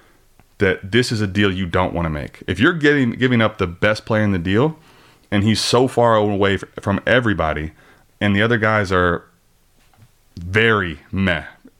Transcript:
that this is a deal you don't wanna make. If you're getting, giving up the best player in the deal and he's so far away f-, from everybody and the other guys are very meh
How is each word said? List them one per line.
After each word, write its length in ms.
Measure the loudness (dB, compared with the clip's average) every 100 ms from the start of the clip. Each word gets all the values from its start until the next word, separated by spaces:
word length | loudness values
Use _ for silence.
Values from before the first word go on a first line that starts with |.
| _ _ _ _ _ _
that 340 | 0 0 -2
this 180 | -2 0
is 100 | -2
a 60 | -2
deal 240 | 0 0
you 160 | 0 -2
don't 260 | -2 -2
wanna 160 | -2 -4
make. 340 | -4 -10 -14 -8
If 140 | 0
you're 140 | 0
getting, 380 | 2 2 2 0
giving 300 | 0 0 2
up 160 | 0 0
the 80 | -6
best 380 | -2 -2 -2 -2
player 160 | 0
in 80 | 0
the 60 | 0
deal 400 | 0 0 0 -2 -16 -20 -20 _ _
and 120 | 0
he's 160 | 2 0
so 280 | 0 2 2
far 260 | 2 2 4
away 380 | 2 0 0
f-, 100 | 0 -4 -8
from 200 | -4 -2 2
everybody 680 | 2 2 0 -2 -4 -8 -12 _ _ _ _
and 140 | 0 0
the 40 |
other 140 | 2 2
guys 320 | 2 0 0
are 320 | 2 2 0 -6 _ _ _ _ _ _ _ -20 _ _ -16
very 600 | -6 0 2 2 -2 -8 -8
meh 340 | -2 -2 -2 -6 -20 -20